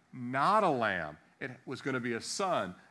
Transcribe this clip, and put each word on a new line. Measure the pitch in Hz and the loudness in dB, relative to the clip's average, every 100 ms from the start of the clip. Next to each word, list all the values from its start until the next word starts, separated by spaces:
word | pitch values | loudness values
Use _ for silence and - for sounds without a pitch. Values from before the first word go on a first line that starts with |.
| _ | _
not | 131 120 135 160 214 | -10 -4 2 4 6
a | 190 | 4
lamb, | 131 110 92 76 76 _ _ | 4 2 0 -2 -8 _ _
it | 139 123 - | -10 -10 -10
was | 127 | -6
gonna | 139 127 | -2 -2
be | 123 | 0
a | 113 | -2
son, | - - 190 143 95 90 - | -4 -4 0 0 -2 -6 -18